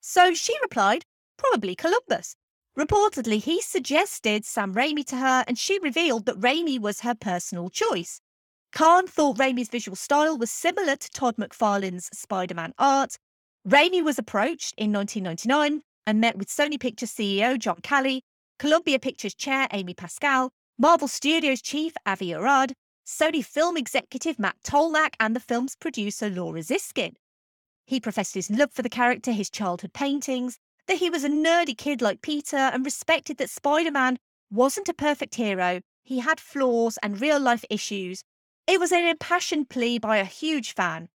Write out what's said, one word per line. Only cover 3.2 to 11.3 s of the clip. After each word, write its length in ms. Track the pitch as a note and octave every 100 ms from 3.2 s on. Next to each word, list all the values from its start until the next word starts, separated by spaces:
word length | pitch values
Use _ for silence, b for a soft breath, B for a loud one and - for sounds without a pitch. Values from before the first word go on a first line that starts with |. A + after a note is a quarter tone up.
| A#3 G#3+
he 200 | C4 F4
suggested 800 | - F#4+ B3+ D4 G4 - A3+ G#3+
Sam 300 | - - G3
Raimi 280 | F#3+ C#4+ D4+ C4+
to 100 | B3+
her, 260 | C4 B3+ -
and 100 | B3
she 200 | - G4
revealed 480 | E4 B3+ E4+ A#3 G#3
that 120 | G3+
Raimi 400 | A#3+ D4+ E4+ C4
was 220 | G#3 G3+
her 140 | A#3
personal 560 | A#3+ G#3 F3+ - F3 F3
choice. 500 | - A4+ G#3 E3+ - _ _ _ _ _
Kahn 360 | - D#4 F4 F#4
thought 320 | - D4 A3
Raimi's 320 | C4+ B3 A#3
visual 260 | A#3+ G#3+ F#3
style 400 | - C#4+ D#4 D4+
was 140 | A3+
similar 440 | - E4 F4+ F4
to 160 | C#4 -
Todd 260 | - B3+